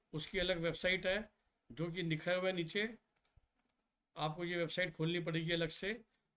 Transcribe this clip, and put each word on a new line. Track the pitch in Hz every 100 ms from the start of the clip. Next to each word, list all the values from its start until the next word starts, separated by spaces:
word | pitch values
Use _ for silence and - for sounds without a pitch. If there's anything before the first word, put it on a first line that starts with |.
| _
उसकी | 156 - 190
अलग | 180 175
वेबसाइट | 165 151 180 185 185
है, | 202 214 _ _ _ -
जो | - 170
कि | 175
लिखा | 165 160 175 185
हुआ | 190
है | 185
नीचे, | 165 208 220 220 _ - - - _ _ - - _ _ _ 160
आपको | 151 160 175
ये | 175
वेबसाइट | 160 175 180 -
खोलनी | 160 175
पड़ेगी | 165 165 165
अलग | 170 160
से, | - 190 226 - _ _